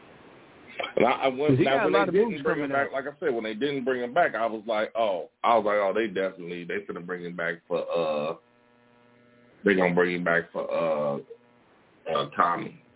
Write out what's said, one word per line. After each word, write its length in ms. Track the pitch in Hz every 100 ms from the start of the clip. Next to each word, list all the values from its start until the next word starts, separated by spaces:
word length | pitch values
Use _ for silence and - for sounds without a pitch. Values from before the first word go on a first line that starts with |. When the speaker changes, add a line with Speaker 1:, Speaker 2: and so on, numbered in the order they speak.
| - - - - - - - - - -
Speaker 1:
And 100 | 117
I, 40 |
I 180 | 127 135
went, 200 | 127 151
Speaker 2:
'Cause 80 | 131
he 60 |
Speaker 1:
now, 120 | 135 135
Speaker 2:
got 60 |
a 20 |
Speaker 1:
when 80 | 131
Speaker 2:
lot 120 | -
Speaker 1:
they 40 | 185
Speaker 2:
of 60 |
Speaker 1:
didn't 140 | 180 226
Speaker 2:
movies 120 | 151
Speaker 1:
bring 140 | 147 151
him 40 | 143
Speaker 2:
coming 20 | 139
Speaker 1:
back, 100 | 139
Speaker 2:
out. 40 |
Speaker 1:
like 120 | 131 135
I 120 | 143
said, 140 | 165
when 100 | 117
they 100 | 110
didn't 300 | 107 143 143
bring 180 | 123 127
him 100 | 120
back, 200 | 151 160
I 120 | 107 113
was 160 | 110 107
like, 260 | 107 110 113
"Oh," 320 | 110 90 73 _
I 120 | 101 117
was 80 |
like, 120 | 104 104
"Oh, 160 | 98
they 120 | 101 113
definitely, 580 | 92 95 90 85 87
they 160 | 85 98
finna 240 | - 90
bring 200 | 87 90
him 120 | 87 87
back 200 | 85 85 -
for, 160 | 85 76
uh, 400 | 82 80 76 76 - _ _ _ _ _ _ _ - - - - -
they 100 | 101
gonna 200 | 95 90
bring 200 | 87 90 87
him 80 |
back 260 | 87 85 85
for, 180 | - -
uh, 460 | - 82 76 73 - - - _ _ _ _ _ _ 80
uh, 160 | 76 - -
Tommy." 460 | 87 87 90 85 _